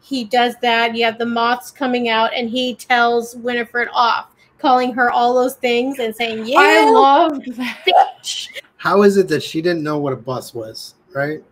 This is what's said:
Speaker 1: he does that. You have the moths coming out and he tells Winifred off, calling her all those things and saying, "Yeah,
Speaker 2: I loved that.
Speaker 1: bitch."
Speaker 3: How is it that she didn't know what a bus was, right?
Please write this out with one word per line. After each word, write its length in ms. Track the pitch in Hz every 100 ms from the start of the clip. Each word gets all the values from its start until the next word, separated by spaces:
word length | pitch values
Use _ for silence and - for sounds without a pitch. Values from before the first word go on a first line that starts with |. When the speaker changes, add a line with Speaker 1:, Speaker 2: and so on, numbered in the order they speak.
Speaker 1:
he 240 | _ 269
does 300 | 214 247 240 240
that. 320 | 240 226 233 226
You 80 |
have 140 | 233 226
the 80 | 233
moths 440 | 233 233 247 -
coming 380 | - 262 247 233
out 240 | 220 226
and 140 | - 233
he 260 | 247 254
tells 600 | 226 - 247 233 240 233 247
Winifred 520 | 233 240 226 240 233
off, 360 | - 233 - - _ _ _
calling 360 | 302 254 247
her 160 | 240 240
all 240 | 247 240
those 220 | 254 254 254
things 420 | 247 240 262 269
and 180 | 226 214
saying, 300 | 233 220 220
"Yeah, 100 | 285
Speaker 2:
I 320 | 403 427 440
loved 640 | 440 277 277 339 277 254 240
that. 240 | 240 - 370
Speaker 1:
bitch." 640 | - - - - - - - _ _
Speaker 3:
How 240 | 165 190
is 160 | 202 196
it 100 | 165
that 140 | 151
she 180 | - 160
didn't 220 | 170 170
know 160 | 151 151
what 160 | 143
a 20 | 127
bus 380 | 113 123 110
was, 400 | 117 110 110 - _ _
right? 280 | 139 143 151 _